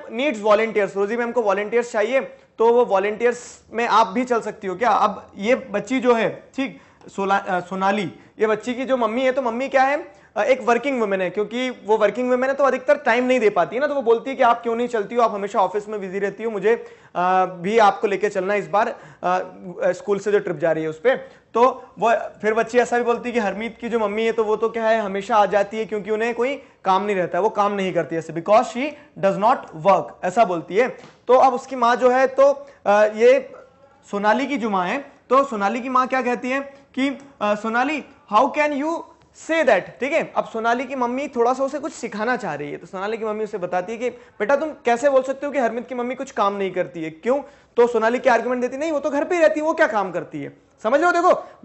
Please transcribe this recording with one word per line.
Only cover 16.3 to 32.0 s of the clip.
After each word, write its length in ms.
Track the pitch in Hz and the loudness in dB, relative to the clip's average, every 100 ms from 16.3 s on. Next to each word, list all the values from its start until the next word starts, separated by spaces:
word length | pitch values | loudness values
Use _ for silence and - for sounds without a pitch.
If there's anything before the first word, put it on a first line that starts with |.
| 196 | -6
हो, 80 | 226 | -6
मुझे, 240 | 208 202 233 - - - 175 | -2 0 0 -4 -20 -10 -2
अ, 300 | 180 185 185 | 2 2 0
भी 320 | 175 175 226 | -2 0 4
आपको 300 | 202 196 220 | 4 4 0
लेके 220 | 190 202 | 0 -2
चलना 240 | 196 185 | -2 -2
है 60 | 208 | -2
इस 80 | 160 | 0
बार, 200 | 202 233 226 151 - | 0 0 -4 -16 -6
अ, 160 | 175 185 170 185 190 175 180 | -2 -2 -4 -12 -12 -2 -2
स्कूल 280 | 180 - 202 | -2 -2 -2
से 120 | 208 | 0
जो 80 | 202 | 0
ट्रिप 180 | 185 156 | 0 -2
जा 140 | 165 | 0
रही 120 | 160 | 0
है 60 | 160 | -4
उस 100 | 156 | -2
पे।" 420 | 240 262 - - _ | 0 0 -4 -20 _
तो 320 | 226 254 254 - - | 2 2 2 -10 -2
वो 120 | 214 | 0
फिर 420 | 226 - - 214 | 0 -2 -4 -2
बच्ची 240 | 220 226 247 | 0 0 2
ऐसा 200 | 233 240 | 2 0
भी 60 | |
बोलती 260 | 240 233 240 | 0 -2 -2
है 40 | |
कि 60 | 233 | -2
हरमीत 380 | 196 190 226 226 | -2 -4 -8 -8
की 80 | 233 | -4
जो 100 | 226 | -2
मम्मी 260 | 208 214 226 | -2 0 -2
है 60 | |
तो 120 | 226 | 0
वो 120 | 214 214 | 0 0
तो 140 | 226 | -2
क्या 180 | 233 220 | 0 0
है, 140 | 226 | 0
हमेशा 340 | 202 196 196 220 | 0 -4 0 2
आ 100 | 196 | 4
जाती 320 | 202 202 220 | 2 0 -4
है 80 | 220 | -6
क्योंकि 260 | 214 190 | -6 -4
उन्हें 240 | 214 233 233 | -2 -2 -2
कोई 280 | 247 277 - _ 190 | -4 -4 -12 _ 0
काम 180 | 190 | 2
नहीं 120 | 208 190 | 2 -2
रहता 220 | 170 175 | -2 0
है, 40 | |
वो 80 | 214 | 0
काम 240 | 208 202 | 2 0
नहीं 200 | 202 190 | 0 -2
करती 220 | 165 156 165 | -2 -2 -4
ऐसे, 180 | 156 | -6
"because 320 | 160 165 214 247 | -6 2 4 2
she 220 | 240 294 285 - - | -4 -6 -8 -18 -2
does 180 | - 170 | -2 2
not 420 | 214 262 - 160 180 | 2 0 -4 -2 2
work," 160 | 185 - - | 2 0 -6
ऐसा 220 | 180 208 208 | -2 2 2
बोलती 300 | 170 143 185 | 0 -2 0
है। 140 | 247 - - - - | 0 -2 -18 -6 4
तो 60 | |
अब 200 | 254 262 | 6 6
उसकी 220 | 247 - 262 | 2 -4 0
माँ 200 | 233 | 2
जो 140 | 214 | 4